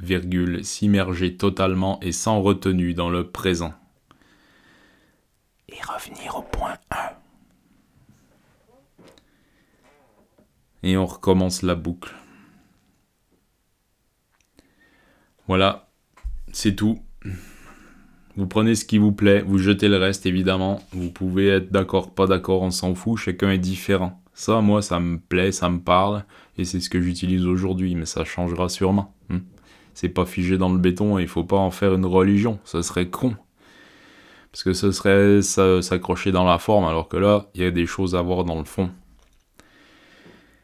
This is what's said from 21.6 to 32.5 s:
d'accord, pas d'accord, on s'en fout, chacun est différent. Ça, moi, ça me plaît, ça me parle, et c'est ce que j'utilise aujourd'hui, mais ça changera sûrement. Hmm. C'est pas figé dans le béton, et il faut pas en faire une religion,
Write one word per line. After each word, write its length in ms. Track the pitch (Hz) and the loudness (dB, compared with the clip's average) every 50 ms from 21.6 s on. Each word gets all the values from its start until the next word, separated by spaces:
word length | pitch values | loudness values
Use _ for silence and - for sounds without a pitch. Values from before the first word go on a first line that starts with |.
| 92 95 | 2 0
d'accord, 440 | 92 98 95 - - 95 92 - - | 0 0 0 2 0 -2 -2 -2 0
pas 120 | - 98 | 0 2
d'accord, 360 | 95 95 87 85 - 95 92 92 | 2 2 0 2 0 0 0 0
on 80 | 92 | -2
s'en 240 | 87 - - 92 90 | -2 -2 -2 -2 -4
fout, 240 | 87 - 110 117 104 | -2 -2 -4 -4 -2
chacun 320 | - 98 85 - 98 98 | -4 -6 -4 0 0 2
est 80 | 95 92 | 2 2
différent. 640 | 90 92 95 92 - - 98 92 92 90 - - _ _ _ | 0 -2 -4 -4 -2 -2 0 0 0 -4 -8 -12 _ _ _
Ça, 280 | - - - 110 113 | -8 -2 0 2 2
moi, 220 | 104 101 104 104 104 | 4 4 4 2 2
ça 180 | - 90 87 | 0 -2 -2
me 180 | 87 85 85 82 | -2 -2 -4 -4
plaît, 320 | - _ 90 90 92 98 | -4 _ 0 0 2 0
ça 180 | 90 - 90 87 | 0 0 -2 -2
me 120 | 90 87 | -2 -2
parle, 440 | 87 87 90 90 98 101 104 101 101 - - - - _ _ | 0 2 2 2 2 2 -2 -4 -8 -12 -18 -20 -20 _ _
et 80 | - 92 | -6 -6
c'est 140 | 87 - 90 | -4 -4 -6
ce 100 | 87 - | -6 -2
que 120 | - 92 | -2 0
j'utilise 440 | 90 90 87 87 92 90 92 92 90 | 0 0 -2 -2 -2 0 0 0 2
aujourd'hui, 520 | 90 92 90 95 92 92 92 92 90 87 | 0 0 0 0 -2 -2 -2 -2 -2 -2
mais 100 | 85 80 | -4 -4
ça 180 | - - - 80 | -6 -6 -6 -8
changera 440 | - - - 90 85 87 87 90 87 | -6 -6 -4 -4 -4 -2 -2 -2 -4
sûrement. 440 | - - 98 92 98 101 101 - _ _ _ - | -2 -2 0 2 2 2 0 -4 _ _ _ -8
Hmm. 120 | 90 90 92 - - - _ _ - _ _ _ _ | -8 -6 -8 -10 -16 -20 _ _ -20 _ _ _ _
C'est 140 | - - 87 | -6 -6 -2
pas 180 | - 92 90 | -2 -2 -2
figé 300 | 185 - 95 87 90 95 92 | -2 -2 -2 0 0 0 2
dans 140 | 95 92 92 | 2 2 2
le 60 | 92 | 2
béton, 400 | 90 92 87 90 104 104 101 95 | 2 2 2 2 0 0 0 0
et 40 | 87 | -2
il 60 | 78 | -2
faut 140 | - 87 82 | -4 -6 -2
pas 140 | - 98 | 0 0
en 160 | 98 95 90 - | 0 0 0 -2
faire 200 | - 101 98 92 | 0 0 2 2
une 140 | 92 95 | 2 0
religion, 540 | 90 90 95 92 98 101 101 107 117 | 2 4 4 4 6 4 4 2 0